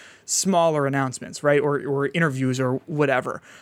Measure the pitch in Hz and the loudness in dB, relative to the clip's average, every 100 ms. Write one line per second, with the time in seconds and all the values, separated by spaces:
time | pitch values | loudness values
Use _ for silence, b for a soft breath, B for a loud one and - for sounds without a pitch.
0 | B B - - 185 175 165 151 139 139 | B B -6 -2 0 2 2 2 0 0
1 | 131 - - - 147 143 147 143 135 139 | -2 -4 -12 -2 2 4 2 0 -2 -2
2 | 139 170 165 131 131 127 131 131 - 147 | -2 0 0 0 0 0 0 -2 -4 -2
3 | 143 127 127 - B B | 2 0 -2 -8 B B